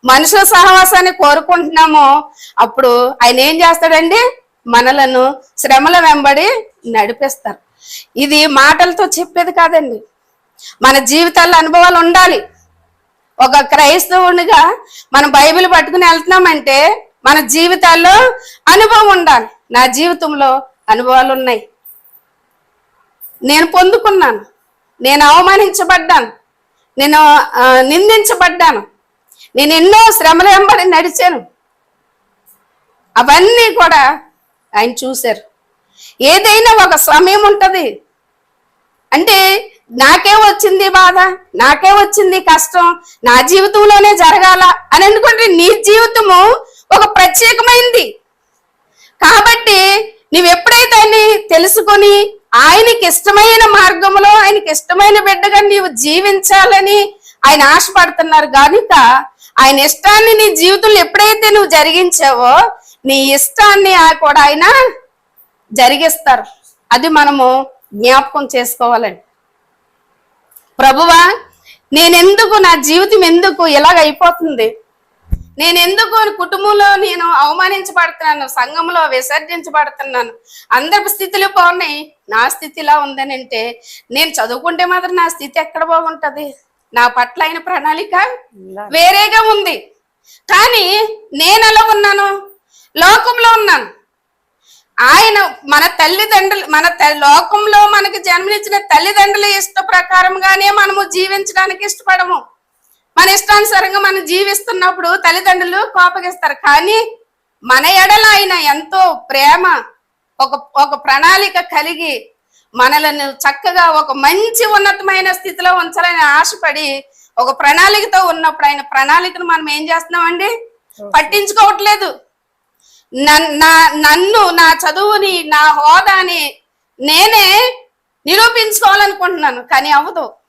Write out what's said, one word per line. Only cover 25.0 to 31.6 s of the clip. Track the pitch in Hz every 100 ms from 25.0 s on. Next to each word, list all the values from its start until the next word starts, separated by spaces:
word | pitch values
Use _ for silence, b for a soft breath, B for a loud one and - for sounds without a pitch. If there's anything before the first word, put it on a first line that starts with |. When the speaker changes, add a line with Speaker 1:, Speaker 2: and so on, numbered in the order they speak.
Speaker 1:
నేను | 247 285 294
అవమానించబడ్డాను, | 320 370 392 403 370 359 359 330 330 226 - _ _ _ _ _ -
నేను, | 285 302
ఆ, | 302 294 - - 254 254
నిందించబడ్డాను, | 262 320 415 440 415 453 349 349 320 233 - _ _ _ _ b b 240
నేను | 294
ఎన్నో | 320 349 427 453
శ్రమల | - 320 330 381
వెంబడి | 392 392 415 359
నడిచాను. | 320 339 - 359 294 - _